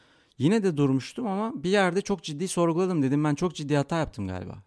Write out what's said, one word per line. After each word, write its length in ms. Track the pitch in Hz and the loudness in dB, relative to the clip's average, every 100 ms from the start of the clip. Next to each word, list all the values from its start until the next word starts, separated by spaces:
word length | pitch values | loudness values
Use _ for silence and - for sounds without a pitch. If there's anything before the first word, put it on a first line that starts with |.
| _ _ _ - | _ _ _ -2
yine 260 | 139 226 | 2 2
de 140 | 196 147 | 2 2
durmuştum 500 | 143 135 123 - 240 | 2 2 -2 -6 -4
ama 360 | 190 220 277 | -4 -4 -4
bir 60 | 156 | 0
yerde 320 | 208 185 175 | 4 4 2
çok 220 | 196 196 | -2 -4
ciddi 240 | - 147 185 | -4 -6 -4
sorguladım. 540 | - 170 165 185 175 | 2 2 2 0 2
Dedim, 200 | 135 143 | 2 2
"Ben 120 | 151 143 | 2 0
çok 200 | 180 151 | -2 -4
ciddi 200 | 143 147 | 0 0
hata 220 | 139 165 | 2 -2
yaptım 300 | 147 - 98 | -2 -4 -6
galiba." 360 | 92 185 101 | -6 -8 -12